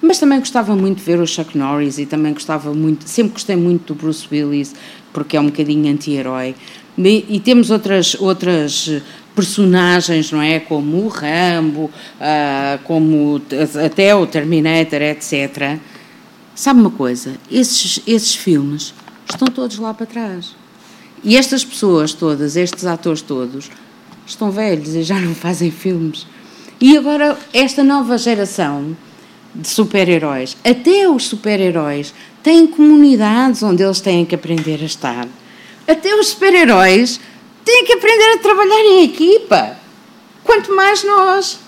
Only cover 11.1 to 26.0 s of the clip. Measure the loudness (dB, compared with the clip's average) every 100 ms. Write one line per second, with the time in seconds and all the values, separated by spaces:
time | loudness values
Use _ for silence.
11.1 | -6 -6 -2 0 0 -2 -4 -8 -10 -20
12.1 | -10 -4 -2 -2 -4 -4 -6 -4 0 2
13.1 | 2 0 -4 -6 -6 -4 -2 -4 2 2
14.1 | 4 2 -2 -2 0 0 0 -2 -2 -4
15.1 | -6 -6 -6 -6 -6 -8 -8 -14 -20 -20
16.1 | -20 -20 _ _ -6 2 4 4 2 -4
17.1 | -4 -10 -14 -6 -2 -2 -2 -4 -6 -2
18.1 | -2 0 -4 0 0 0 -6 -10 -18 -20
19.1 | -20 -16 -4 -4 -4 -8 -8 -10 -10 -12
20.1 | -10 -10 -10 -14 -20 -20 -20 -20 -20 -20
21.1 | -10 2 2 2 -4 -6 -4 0 2 0
22.1 | -4 -4 -2 -4 -2 -4 -4 -6 -6 -4
23.1 | -6 -6 -8 -8 -10 -16 -20 -20 -20 -20
24.1 | -20 -20 -8 -6 -4 -2 -2 -4 -6 -4
25.1 | -2 -4 -4 -6 -2 -4 -4 -6 -4